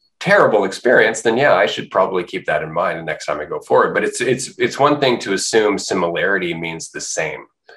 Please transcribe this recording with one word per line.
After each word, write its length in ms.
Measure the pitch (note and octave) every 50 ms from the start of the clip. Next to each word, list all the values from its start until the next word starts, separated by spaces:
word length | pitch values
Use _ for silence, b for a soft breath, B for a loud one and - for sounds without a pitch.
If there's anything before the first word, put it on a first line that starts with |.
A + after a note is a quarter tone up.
| _ _ _ -
terrible 440 | - F3+ G3+ G3+ D3 A#2+ A2 G#2 F#2+
experience, 580 | F#2+ - - - B2 B2 B2 A2 A2+ A2+ -
then 160 | - A#2 A2+
yeah, 160 | A#2+ C#3+ C#3 G2
I 120 | F#2 G#2
should 240 | G#2+ - - - -
probably 320 | - G2 F#2 F#2 F#2+ F2+ F2+
keep 220 | - - F2+ -
that 180 | E2 D#2 D#2 D#2
in 100 | D#2 D#2
mind 240 | E2+ F#2 F2+ E2
the 60 | E2 D#2+
next 220 | D#2+ D2+ - -
time 140 | E2 D2 D2
I 60 | D2
go 140 | - - D3
forward. 340 | - - C3 B2+ G#2 - -
But 100 | - G#2+
it's, 160 | G#2 - -
it's, 360 | A#2 B2+ C3+ - - - -
it's 220 | - B2 A#2+ - -
one 200 | C#3 D3 D3 -
thing 200 | C#3 B2+ A#2+ -
to 140 | - G#2 G2
assume 440 | F#2 - - - A2 G#2+ G#2 G2+
similarity 760 | F#2 - - G2+ F#2 F2 E2+ E2+ F2 F2 F#2+ G2+ F#2+ F2+ F2 E2
means 340 | E2 E2 E2 E2 D#2+ - -
the 120 | - E2
same, 440 | - - - F2 D#2+ D2+ - - - - _ _ B B B